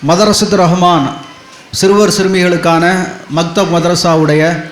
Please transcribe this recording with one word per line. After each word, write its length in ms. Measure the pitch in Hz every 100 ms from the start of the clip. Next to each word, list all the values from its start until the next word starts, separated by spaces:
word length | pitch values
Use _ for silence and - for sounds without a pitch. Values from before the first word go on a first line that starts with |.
| 143
மதரசத்து 480 | 175 214 202 214 202
ரஹ்மான் 440 | 175 180 175 170 135 - - - - - -
சிறுவர் 440 | - 190 202 208 -
சிறுமிகளுக்கான 680 | 190 190 180 170 170 165 170 185 180 - - 147
மக்தப் 360 | 170 208 185
மதரசாவுடைய 680 | 170 170 170 175 160 156 151 156 165 -